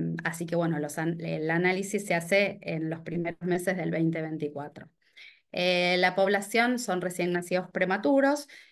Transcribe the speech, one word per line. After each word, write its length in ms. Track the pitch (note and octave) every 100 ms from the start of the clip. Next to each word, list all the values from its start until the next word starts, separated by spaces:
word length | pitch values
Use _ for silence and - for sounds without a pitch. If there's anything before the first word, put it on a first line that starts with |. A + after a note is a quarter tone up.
| E3 E3
así 220 | E3 - E3+
que 100 | E3+
bueno, 220 | E3+ D3+
los 220 | D3 E3
an-, 200 | E3 E3
el 300 | E3 D#3 D#3
análisis 560 | E3 F3+ F#3 G3 G3+ G3+
se 80 |
hace 460 | E3+ E3 G3 G3 -
en 300 | E3 E3 D#3+
los 80 | D#3+
primeros 420 | - E3+ E3+ E3+
meses 340 | F3+ F3 F#3 F3+
del 140 | E3
veinte 320 | E3+ E3 E3
veinticuatro. 640 | D#3 D#3 D3 C#3+ D3 - - _ _ - - _ _
Eh, 440 | F#3 F3+ F3+ F3+ F3+
la 160 | F#3
población 640 | F#3 G3 G3+ G3+ A3+ A#3+ B3
son 240 | G3 F3+
recién 300 | F3+ F3 F3
nacidos 400 | F3 F3 F3+ F3
prematuros, 760 | F#3 F#3 G3 C#4+ C4+ C4+ D4 - - -